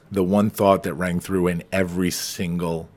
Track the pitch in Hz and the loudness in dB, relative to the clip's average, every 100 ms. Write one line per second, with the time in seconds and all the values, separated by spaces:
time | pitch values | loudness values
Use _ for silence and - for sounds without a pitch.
0 | - 98 92 101 107 - 101 92 92 73 | -6 -2 2 2 2 4 4 4 2 -4
1 | 90 85 - 95 90 85 - 95 90 90 | -2 -2 -2 0 2 0 -2 -2 -2 0
2 | 90 - - - 87 87 85 82 82 | -2 -2 -6 -6 -4 -2 -2 -4 -8